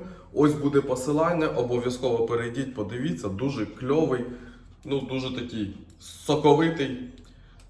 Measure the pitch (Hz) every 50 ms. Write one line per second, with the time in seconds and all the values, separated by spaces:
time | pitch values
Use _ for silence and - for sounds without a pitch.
0 | - - - - - - - 127 147 147 147 147 139 143 135 139 139 127 127 123
1 | - 147 147 151 160 175 175 160 156 147 - - 131 120 123 120 120 123 123 -
2 | 131 123 117 117 117 117 120 117 117 117 117 127 135 131 - 110 101 95 117 123
3 | 139 170 - - - 101 95 98 131 143 143 110 - - - - 127 127 143 160
4 | 151 131 127 120 117 - - - - - - - - - - - - 147 139 139
5 | 135 117 131 131 127 131 127 120 120 - 113 110 104 98 95 - - - - -
6 | - - - - - - 147 151 147 147 143 156 165 165 165 - 139 127 127 -
7 | - - - - - - - - - - - - - -